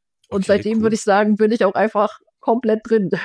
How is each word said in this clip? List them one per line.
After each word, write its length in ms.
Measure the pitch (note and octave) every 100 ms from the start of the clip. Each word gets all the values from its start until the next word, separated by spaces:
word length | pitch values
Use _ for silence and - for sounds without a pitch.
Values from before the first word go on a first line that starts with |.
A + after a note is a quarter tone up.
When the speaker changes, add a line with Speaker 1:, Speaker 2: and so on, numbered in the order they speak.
| _ _ _
Speaker 1:
Und 140 | G3+
Speaker 2:
Okay, 40 | F#3+
Speaker 1:
seitdem 320 | G3+ G#3 A3+
Speaker 2:
cool. 40 |
Speaker 1:
würde 100 | A3
ich 80 | G#3+
sagen, 320 | - G3 G#3+
bin 160 | G#3 G#3+
ich 140 | A3+
auch 100 | G3
einfach 460 | - G#3+ G#3 G#3+ - _ _
komplett 440 | - A#3 G#3+ A3
drin. 260 | - A3+ F#3 F3